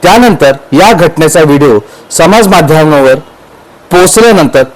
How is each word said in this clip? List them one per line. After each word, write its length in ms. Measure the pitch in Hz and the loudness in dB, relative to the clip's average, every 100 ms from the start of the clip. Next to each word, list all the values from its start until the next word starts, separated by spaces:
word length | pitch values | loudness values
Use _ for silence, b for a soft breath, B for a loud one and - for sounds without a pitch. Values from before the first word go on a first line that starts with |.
त्यानंतर 500 | 175 214 247 180 196 135 - | -2 0 0 0 -2 -2 -4
या 200 | 139 196 | 0 0
घटनेचा 480 | 208 165 - 156 170 | 2 -2 -2 -2 0
व्हिडिओ 380 | 156 143 143 107 - B B | 0 2 2 0 -4 B B
समाज 380 | - 170 214 208 | -2 0 2 0
माध्यमांवर 640 | 185 160 156 156 147 135 135 - - - - - - - | 0 0 0 0 0 0 -2 -4 -20 -20 -20 -20 -20 -4
पोहोचल्यानंतर 720 | 175 180 220 233 202 147 135 135 | 0 0 0 0 2 0 -2 -4